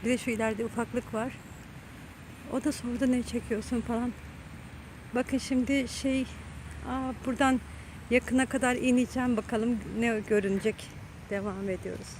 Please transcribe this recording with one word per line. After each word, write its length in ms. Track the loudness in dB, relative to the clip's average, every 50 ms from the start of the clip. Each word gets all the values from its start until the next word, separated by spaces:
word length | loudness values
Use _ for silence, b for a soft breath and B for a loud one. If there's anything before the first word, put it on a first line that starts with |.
| 2
Bir 60 | 2
de 80 | 2 2
şu 120 | 2 -2
ileride 360 | 0 2 2 0 0 0 -4
ufaklık 480 | -2 -2 -2 -4 -2 -2 -4 -4 -2 -4
var. 180 | -2 -2 -2 -6 -10 -14 -14 -14 -14 -14 -14 -14 -16 -16 -16 -16 -16 -16 -16 -16 -16 -16 -16 -14 -14 -10 -4 -4
O 100 | -2 0
da 80 | 0
sordu, 400 | -2 -2 -4 -4 0 2 4 4
"Ne 120 | 4 4 2
çekiyorsun?" 580 | 0 -4 -4 -2 -2 -2 -2 0 0 0 0
falan. 320 | 0 0 0 0 0 -2 -4 -6 -12 -14 -14 -14 -14 -14 -14 -14 -14 -14 -14 -14 -14 -14 -14 -14 -14 -4 -2
Bakın 220 | -2 0 2 0 0
şimdi 500 | 0 2 2 2 4 4 4 2 2 0
şey, 340 | -4 -2 0 2 2 2 0 -2 -6 -12 -12 -12 -12 -12 -12 -10 -10 -8 -6 -4
aa, 240 | -2 -2 -2 -2 -4 -2 -2
buradan 340 | -2 2 6 6 6 6 4 2 B B B B B B B -2 4
yakına 340 | 4 4 4 6 4 4 4
kadar 300 | 4 2 2 4 4 4
ineceğim. 600 | 4 6 6 6 6 6 4 2 0 2 4 2 2
Bakalım 420 | 2 2 0 2 2 2 2 0 -2 -4 -2 2
ne 200 | 2 2 2 2 2 4
görünecek. 460 | 4 4 4 4 2 2 2 0 0 0 -8 -12 -12 -12 -14 -14 -14 -14 -8 -4
Devam 400 | -4 -2 -2 -2 -4 -4 -2 -2
ediyoruz. 400 | -2 -2 -4 -6 -8 -8 -8 -10 -12 -14